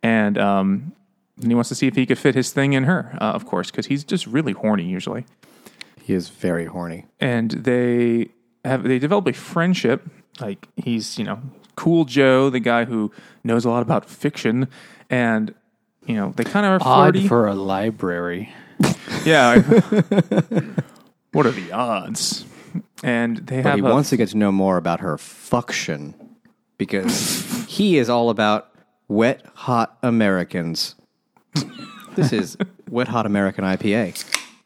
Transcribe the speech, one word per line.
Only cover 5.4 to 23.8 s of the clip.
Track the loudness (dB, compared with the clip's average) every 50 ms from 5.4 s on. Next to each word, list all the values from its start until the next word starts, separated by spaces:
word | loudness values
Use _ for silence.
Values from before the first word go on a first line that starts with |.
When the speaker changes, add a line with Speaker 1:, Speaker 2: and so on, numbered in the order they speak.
| _ _ _ _ -20 -20 -20 -20 -20 -20 _ -14
Speaker 2:
He | -6 -2 -2
is | -2 -2 -6
very | -8 -6 -4 -2 -2 -2 -4
horny. | -6 -8 -10 -10 -10 -10 -12 -16 _ _ -4
Speaker 1:
And | -2 -2 0 0 -2 -2
they | -4 -4 -2 0 0 2 2 0 2 2 2 2 2 0 -2 -4 _ _ _ _ _ _ -6
have, | -4 -4 -2 0
they | 0 0 0
develop | 0 0 0 0 0
a | -2 -4
friendship. | -6 -8 -6 -2 0 0 2 0 2 2 0 0 -2 -4 -10 -20 -20 _ _ -16 -12
Like, | -10 -10 -10 -12 -14 -14 _
he's, | -8 -6 -4 -4 -4 -6 -6 -8
you | -8 -8
know, | -8 -8 -10 -12 -14 -18 -20 _ _ _
cool | -4 0 2 2 2 2
Joe, | 2 2 4 6 6 6 6 4 2
the | 2 0
guy | 0 2 2 2 0
who | 0 -2 -2 -2 -4 -6 -12 -20 -20 -18 _ -2
knows | 0 0 2 2
a | 2
lot | 0 0 0
about | 0 0 -2 -2 -6
fiction, | -8 -6 -4 -4 -4 -2 -2 -2 0 0 -2 -4 -6 -12 -20 -20 -20 -20 -8 -4
and, | -2 0 0 2 0 0 -2 -4 -8 _ _ _ _ _ _ _ _ _ _
you | -6 -4
know, | -4 -4 -4 -4
they | -4 -4
kind | -2 0 0 2
of | 2 2 2
are | 4
Speaker 3:
Odd | 4 6 6 6 6 6
Speaker 1:
flirty. | 4 2
Speaker 3:
for | 4 4 4 4
a | 2 0
library. | -2 -2 -2 -2 -2 -2 -2 -4 -4 -4 -4 -4 -4 -4 -6 -6 -8 -10 -12 -14 -20 -20 -10 -2 0 0 0 0 -4 -8 -10 -8 -2 2
Speaker 1:
Yeah. | 4 6 6 6 8 8 6
I, |
<laughs> | 6 8 6 4 4 4 2 0 2 2 2 0 0 2 0 0 0 0 -2 -4 -4 -2 -4 -6 -6 -8 -12 -20 _ _ _ _ _ _
what | 0 2 2
are | 2
the | 0 -2 -6 -6 -4
odds? | -4 -2 -2 -2 -4 -4 -6 -8 -6 -6 -6 -6 -8 -10 -16 -20 -20 -18 -12 -12 -12 -12 _ _ -8 -4
And | -2 -2 0 0 -2 -4
they | -6 -8 -6 -4 -2
Speaker 2:
But | 0 0
Speaker 1:
have | 0
Speaker 2:
he | 2